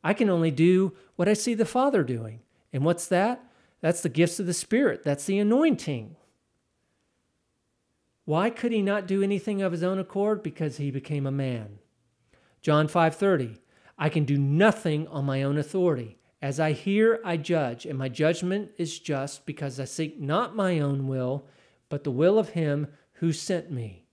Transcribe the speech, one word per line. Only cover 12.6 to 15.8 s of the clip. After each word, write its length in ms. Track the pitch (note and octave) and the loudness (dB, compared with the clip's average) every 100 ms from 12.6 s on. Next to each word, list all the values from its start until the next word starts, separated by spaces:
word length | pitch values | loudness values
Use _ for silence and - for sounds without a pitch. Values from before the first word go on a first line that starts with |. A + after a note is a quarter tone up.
John 260 | - D3+ D3+ | 2 4 4
five 260 | E3+ D#3+ | 4 2
thirty, 460 | D3+ G3 E3+ A#2+ A2 _ _ _ - | 4 2 2 0 -8 _ _ _ -2
"I 120 | D3+ | 0
can 160 | D#3+ | 0
do 140 | C#3 C#3+ | 2 2
nothing 680 | C#3 D3+ G#3+ G#3+ E3+ D3+ D#3+ | 2 4 4 4 -2 -2 -4
on 180 | D3 | -4
my 200 | C#3 C3+ | -2 -2
own 120 | C#3 D3 | 0 -2
authority. 600 | D3 F#3+ | -2 0